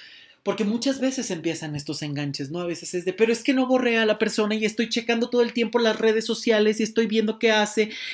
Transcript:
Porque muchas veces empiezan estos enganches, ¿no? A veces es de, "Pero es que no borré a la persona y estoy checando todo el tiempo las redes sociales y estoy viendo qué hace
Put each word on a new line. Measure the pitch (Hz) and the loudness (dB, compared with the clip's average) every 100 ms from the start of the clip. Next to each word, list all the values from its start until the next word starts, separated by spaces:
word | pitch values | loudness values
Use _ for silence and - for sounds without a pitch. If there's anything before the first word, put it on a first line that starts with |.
| - - - _ | -20 -20 -20 _
Porque | - 196 | -6 -2
muchas | 208 233 269 269 | 0 0 -2 0
veces | 262 262 226 | -2 -2 -4
empiezan | 180 160 160 156 147 | -4 -4 -4 -6 -6
estos | 147 147 | -6 -6
enganches, | 151 143 147 139 139 | -4 -4 -6 -6 -6
¿no? | 170 | -6
A | 175 | -6
veces | 165 - | -6 -4
es | 180 | -4
de, | 175 | -4
"Pero | 185 220 | 0 2
es | 226 | 2
que | - | 2
no | 262 254 | 0 2
borré | 254 240 226 | 2 2 2
a | 220 | 2
la | 214 | 2
persona | 208 220 214 220 | 0 2 0 0
y | |
estoy | 214 214 226 | -2 0 -2
checando | 240 226 233 240 | -2 0 0 2
todo | 240 | 2
el | 233 | 2
tiempo | 240 226 240 | 0 0 2
las | 226 220 | 2 2
redes | 220 220 220 | 2 2 0
sociales | 220 - 214 214 214 | -2 2 4 4 2
y | |
estoy | 220 226 220 | 0 0 2
viendo | 220 214 214 | 2 0 0
qué | 226 | 2
hace | 214 208 - 214 - - | 4 2 0 0 -2 -10